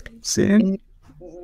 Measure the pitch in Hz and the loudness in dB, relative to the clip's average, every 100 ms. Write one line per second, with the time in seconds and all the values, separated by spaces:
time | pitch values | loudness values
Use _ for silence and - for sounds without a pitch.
0 | - - - - 202 202 190 190 _ _ | -16 -14 -6 0 2 4 2 -2 _ _
1 | - - 175 170 | -20 -20 -20 -6